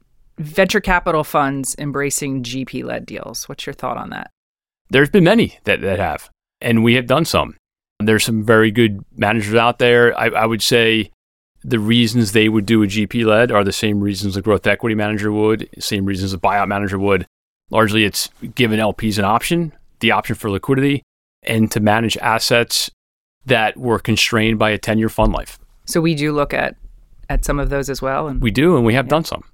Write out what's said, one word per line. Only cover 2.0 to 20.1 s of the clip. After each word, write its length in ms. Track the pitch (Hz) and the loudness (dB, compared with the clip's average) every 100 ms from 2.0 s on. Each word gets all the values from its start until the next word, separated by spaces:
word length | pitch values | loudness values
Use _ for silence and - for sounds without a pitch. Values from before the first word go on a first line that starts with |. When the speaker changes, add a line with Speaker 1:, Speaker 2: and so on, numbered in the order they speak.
| 143 - 143 135 | -4 -4 -4 -6
Speaker 1:
G 220 | 120 131 127 | -6 -8 -8
P-led 400 | 127 123 120 120 | -10 -8 -10 -10
deals. 420 | 104 - 113 - | -14 -12 -14 -14
What's 180 | 139 - | -14 -12
your 80 | |
thought 220 | 139 127 117 | -10 -8 -8
on 140 | 110 | -10
that? 200 | 101 - _ _ _ _ _ - | -12 -14 _ _ _ _ _ 0
Speaker 2:
There's 200 | 127 147 | 2 4
been 140 | 208 | 4
many 340 | 165 226 165 - | 6 4 2 -2
that, 180 | - 87 | -2 -2
that 180 | 87 95 | -2 -2
have, 300 | 87 73 - _ _ - | -4 -6 -12 _ _ -8
and 220 | 123 113 | 0 2
we 120 | 117 123 | 4 2
have 120 | 120 | 2
done 160 | 135 165 | 0 0
some. 300 | 87 65 - _ _ _ - | -2 -2 -8 _ _ _ -4
There's 260 | 107 110 - | 0 2 2
some 180 | 113 | -2
very 280 | 107 110 110 | 4 4 4
good 280 | 107 117 101 - - | 4 2 0 -10 -4
managers 400 | 104 113 101 113 | -2 0 0 2
out 240 | 117 120 | 2 2
there. 380 | 123 120 120 - | 4 6 4 2
I, 80 | 113 | -2
I 180 | 107 113 | 0 0
would 160 | 113 | 0
say 500 | - 120 113 113 104 _ _ _ _ _ | 0 2 2 0 -2 _ _ _ _ _
the 160 | 127 120 | -4 -2
reasons 540 | 104 120 117 120 107 | 2 2 2 2 2
they 160 | 110 110 | 2 2
would 160 | 110 101 | 2 2
do 180 | 113 | 2
a 40 | 104 | 2
G 200 | 104 101 | 0 -2
P-led 440 | 120 113 107 123 | 0 2 4 4
are 120 | 107 | 2
the 80 | 98 | 0
same 300 | - 107 104 | -2 -2 0
reasons 340 | 101 95 101 98 | -2 -2 -4 -2
a 60 | |
growth 260 | 101 98 110 | 0 2 2
equity 280 | 101 120 107 | 0 -2 -2
manager 360 | 104 107 107 | -2 -2 -2
would, 380 | 104 107 110 - - | 0 0 0 -4 -12
same 260 | - 104 98 | -6 -4 -2
reasons 280 | 95 95 | -2 -4
a 40 | 95 | -2
buyout 300 | 98 101 98 | 0 0 0
manager 320 | 101 101 98 | -2 -2 -2
would. 260 | 101 95 90 _ _ _ - | 0 0 -2 _ _ _ -4
Largely, 320 | 117 110 110 | 0 2 2
it's 260 | 104 - - - - | 0 -2 -8 -10 -10
giving 260 | - 117 107 | -2 0 2
L 140 | 107 | 0
Ps 240 | 95 113 104 | -2 -4 -2
an 80 | 98 | 0
option, 480 | 113 - 170 165 - - - | 0 0 -2 -4 -10 -20 -2
the 120 | 113 | 0